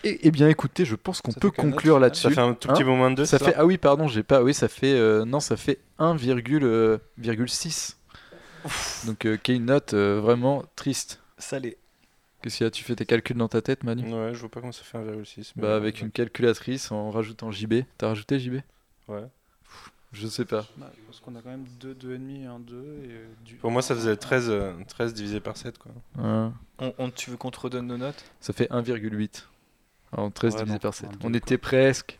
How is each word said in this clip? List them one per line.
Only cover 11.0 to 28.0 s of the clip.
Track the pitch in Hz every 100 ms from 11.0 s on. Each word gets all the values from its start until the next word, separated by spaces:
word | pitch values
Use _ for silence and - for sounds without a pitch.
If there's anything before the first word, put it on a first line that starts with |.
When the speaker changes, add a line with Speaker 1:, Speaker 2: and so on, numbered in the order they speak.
| - - _ -
Speaker 4:
Salé. | - 139 - - _ _ _ _ _ _
Speaker 1:
Qu'est-ce | 113 -
qu'il |
y | 113
a ? |
Tu | -
fais | -
tes | 117 110
calculs | 117 - 120
dans | 113
ta | 113
tête, | - 135
Manu ? | 117 117 113
Speaker 3:
Ouais, | 113 110
je | 120
vois | 113
pas | 120
comment | 123
ça | -
fait | - 113
un |
virgule | 110 107 101
six, | - - -
mais |
Speaker 1:
Bah, | 104
Speaker 3:
bon, | 107
Speaker 1:
avec | 107 -
Speaker 3:
ouais. |
Speaker 1:
une | 110
calculatrice, | - 117 - 120 110 - 131 -
en | 107 107
rajoutant | 110 110 113 113
J | 101 107
B. | 117 131 -
T'as | 110
rajouté | 107 - 139
J | 123
B ? | 131 - _ _ _ -
Speaker 3:
Ouais. | 104 127 _ _ _ _ - - _ _
Speaker 1:
Je | 104 110
sais | -
pas. | 113 113 107 135
Speaker 2:
Bah, | 139 -
je | 113
pense | -
qu'on | 127 117
a |
quand | 120
même | 131 127 120
deux, | 135
deux | 131 127
et | 127
demi | 135 139
et | 131
un | 120
deux. | 120 123 143 147
Et | 127 113 113 - 113 120
Speaker 3:
Pour | 117
moi, | 120
ça | 131
faisait | 120 113
Speaker 2:
un | 104
Speaker 3:
treize, | - 131 117
euh, | 101 98 87 -
treize | - 117
divisé | 110 104 104
par | 107 -
sept, | 120 -
quoi. | 117 117 - 131
Speaker 1:
Ouais. | 110 110 113 120 - -
Speaker 4:
On, | 131 -
on, | 127
tu | - 127
veux | 123
qu'on | 127
te | -
redonne | 123 123 123
nos |
notes ? | 120